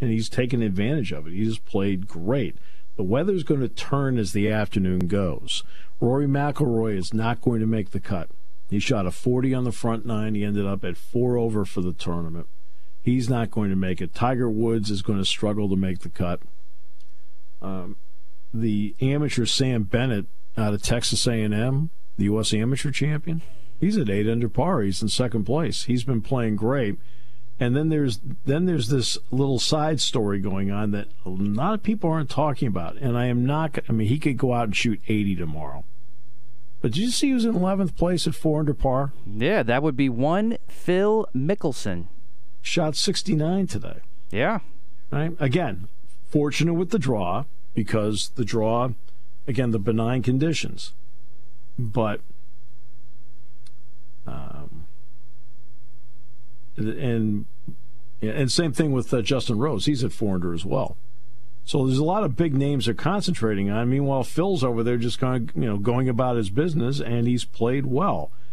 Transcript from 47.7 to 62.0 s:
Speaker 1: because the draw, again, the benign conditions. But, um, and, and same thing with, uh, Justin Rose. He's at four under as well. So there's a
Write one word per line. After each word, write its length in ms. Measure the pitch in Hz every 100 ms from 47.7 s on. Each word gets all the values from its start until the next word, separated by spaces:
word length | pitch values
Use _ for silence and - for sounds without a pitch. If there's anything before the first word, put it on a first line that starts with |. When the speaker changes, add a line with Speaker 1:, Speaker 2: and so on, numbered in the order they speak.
Speaker 1:
because 540 | - 104 113 107 104 -
the 100 | -
draw, 460 | 107 117 107 117 127 120 - - - - -
again, 220 | 120 123
the 80 | 113
benign 440 | 98 113 113 127
conditions. 680 | 120 131 160 156 - - - - - - - - - - - -
But, 420 | 117 113 110 104 - - - - - - - - - - - - - - - - - - - - -
um, 600 | - 71 - 73 78 78 - - - - - - - - - - - - - - - - - - -
and, 720 | 107 - 139 117 110 104 - - - - - - - -
and 320 | 107 123 135
same 200 | - 170
thing 200 | - 156
with, 200 | 131 113
uh, 100 | 131
Justin 340 | 101 135 107 107
Rose. 300 | 143 117 92
He's 180 | 104
at 80 | 117
four 220 | - 107
under 180 | 92 87
as 140 | 85 87
well. 320 | - - - - - - - - -
So 220 | - 147 131
there's 120 |
a 60 | 131